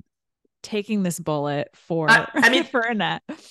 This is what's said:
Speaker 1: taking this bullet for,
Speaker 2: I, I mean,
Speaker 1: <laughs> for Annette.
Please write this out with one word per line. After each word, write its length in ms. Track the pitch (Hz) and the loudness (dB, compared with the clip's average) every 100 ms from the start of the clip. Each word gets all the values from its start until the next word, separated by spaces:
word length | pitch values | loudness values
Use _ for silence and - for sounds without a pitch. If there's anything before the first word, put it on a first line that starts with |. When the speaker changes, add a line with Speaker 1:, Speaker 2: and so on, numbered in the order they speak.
| - _ _ _ _ _ | -20 _ _ _ _ _
Speaker 1:
taking 400 | - 214 202 208 | -8 -6 -2 0
this 180 | 180 160 | 0 -2
bullet 500 | 165 151 147 143 - | -2 -2 -2 -2 -4
for, 380 | _ - 165 156 | _ -6 -2 4
Speaker 2:
I, 180 | 175 160 | 4 2
I 200 | 311 240 | 2 4
mean, 120 | 294 | 4
Speaker 1:
<laughs> 80 | - | 0
for 100 | 254 | -2
Annette. 420 | 233 220 165 165 - 302 - | 0 -2 -2 -4 -8 -16 -12